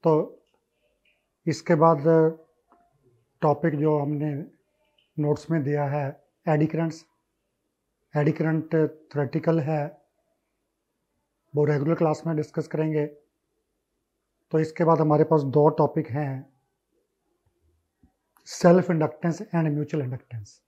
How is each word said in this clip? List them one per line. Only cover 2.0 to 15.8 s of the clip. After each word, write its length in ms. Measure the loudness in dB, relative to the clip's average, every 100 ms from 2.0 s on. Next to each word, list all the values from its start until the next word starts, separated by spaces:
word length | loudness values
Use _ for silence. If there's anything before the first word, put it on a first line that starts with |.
| 2 4 2 -2 _ _ _ _ _ _ _ _ _ _
टॉपिक 320 | -2 0 -2 -2
जो 180 | 0 0
हमने 300 | -2 -4 -6 -6 -12 _ _ _ _ _ _ -4
नोट्स 340 | -2 -2 -2
में 120 | -4
दिया 220 | -2 -2
है, 200 | -2 -4 -6 -10 _ _ -2
एडी 200 | 0 0
करंट्स। 380 | -2 -6 -8 _ _ _ _ _ _ _ _ _ _ _
एडी 180 | -2 0
करंट 360 | 0 -2 -2 -2
थ्योरेटिकल 880 | 0 0 -4 _ -6 -4 -2 0 0
है, 200 | -2 -4 -6 -12 _ _ _ _ _ _ _ _ _ _ _ _ _ _ _
वो 100 | 0
रेगुलर 300 | 0 0 0
क्लास 280 | 0 0 -2 -4
में 80 | -6
डिस्कस 300 | -4 -8 -6
करेंगे। 400 | -4 -2 -2 -4 -8 _ _ _ _ _ _ _ _ _ _ _ _ _
तो 60 | -2
इसके 240 | -2 0
बाद 160 | 2 4
हमारे 240 | 4 4
पास 180 | 4 2 2 4
दो 100 | 4 4